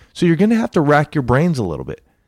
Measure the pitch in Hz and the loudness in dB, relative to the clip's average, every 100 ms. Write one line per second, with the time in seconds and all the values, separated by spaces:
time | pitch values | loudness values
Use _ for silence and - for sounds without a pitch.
0 | _ - 175 165 214 226 233 185 143 147 | _ -2 0 2 2 0 0 0 2 2
1 | 151 156 120 127 175 143 95 71 65 - | 0 -4 0 0 0 -2 -4 -6 -10 -14
2 | _ _ | _ _